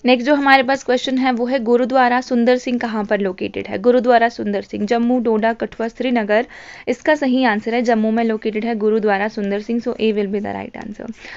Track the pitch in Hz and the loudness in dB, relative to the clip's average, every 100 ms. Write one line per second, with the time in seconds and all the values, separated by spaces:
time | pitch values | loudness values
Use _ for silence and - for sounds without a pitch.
0 | 247 254 247 294 277 269 254 269 - 247 | 4 2 4 2 4 4 4 -2 0 -2
1 | 269 254 262 240 240 269 220 240 247 262 | 0 0 0 0 -2 -2 2 2 2 2
2 | 247 247 254 247 233 247 254 240 233 220 | 2 2 0 2 2 2 0 -4 -4 -4
3 | 208 208 196 185 202 196 196 202 208 247 | -2 -2 -2 -4 -8 -8 -6 0 2 4
4 | 233 233 233 240 208 202 294 208 208 240 | 4 4 2 -2 -4 -4 -6 -6 -2 0
5 | 233 254 233 220 226 226 220 - 226 - | 2 0 0 0 0 -2 -6 -6 -8 -4
6 | 254 247 208 214 269 - - - - 254 | -2 0 2 0 0 -10 -20 -14 -6 -2
7 | - 302 269 254 254 208 226 233 240 226 | 0 2 2 2 2 0 -2 -2 2 2
8 | 220 220 233 220 220 214 226 226 214 220 | 2 0 0 -2 -4 -4 -4 -2 0 2
9 | 208 196 208 220 202 202 208 233 240 - | 0 0 -2 -4 -4 -4 -4 -4 -4 -2
10 | 220 208 202 202 202 196 196 - - 208 | -2 0 -2 -4 -6 -8 -10 -12 -14 -12
11 | - - - | -14 -14 -18